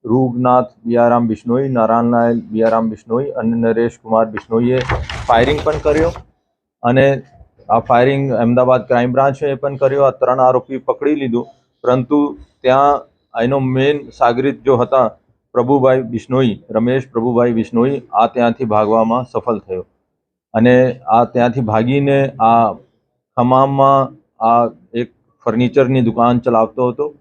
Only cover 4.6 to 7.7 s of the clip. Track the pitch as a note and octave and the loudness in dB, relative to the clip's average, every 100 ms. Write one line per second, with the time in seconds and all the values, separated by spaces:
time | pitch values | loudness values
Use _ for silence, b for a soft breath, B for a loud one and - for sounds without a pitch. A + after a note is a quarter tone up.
4.6 | A#2+ B2+ B2 - - - - A#2 B2+ D3 | 0 -2 -4 -6 -8 -10 0 2 2 0
5.6 | D#3 D3+ D3+ D3 E3 E3+ - _ _ _ | -2 -2 -2 0 -2 -4 -20 _ _ _
6.6 | _ _ A#2+ C3 C#3 C3+ - - - _ | _ _ 0 2 2 0 -8 -20 -20 _
7.6 | - | -2